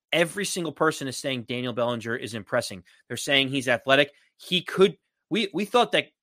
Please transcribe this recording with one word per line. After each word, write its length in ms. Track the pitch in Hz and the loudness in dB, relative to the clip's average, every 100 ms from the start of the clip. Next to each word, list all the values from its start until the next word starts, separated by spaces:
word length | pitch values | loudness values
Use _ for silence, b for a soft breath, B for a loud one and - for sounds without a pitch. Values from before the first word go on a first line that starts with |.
| - | -2
every 320 | 160 170 190 | 0 0 -2
single 280 | 190 180 160 | -6 -4 -4
person 360 | 139 160 - 135 | 0 0 0 -6
is 100 | 120 | -6
saying 260 | 143 127 | -6 -6
Daniel 280 | 110 123 123 | -6 -6 -4
Bellinger 440 | 117 120 117 113 117 | -2 -2 -2 -4 -6
is 180 | 117 | -6
impressing. 500 | 110 95 123 - 95 - b b | -10 -2 -2 -2 -8 -18 b b
They're 80 | 120 | -8
saying 340 | - 139 131 | 0 2 2
he's 180 | 135 127 | 0 0
athletic. 440 | 120 135 135 143 _ b b | 0 4 4 4 _ b b
He 260 | - 180 | -4 -4
could, 340 | - - 196 - _ _ - | 0 4 4 2 _ _ -6
we, 200 | 202 - | -2 -2
we 120 | 165 208 | -4 0
thought 260 | 240 226 | 2 2
that, 160 | 160 - _ | 0 -2 _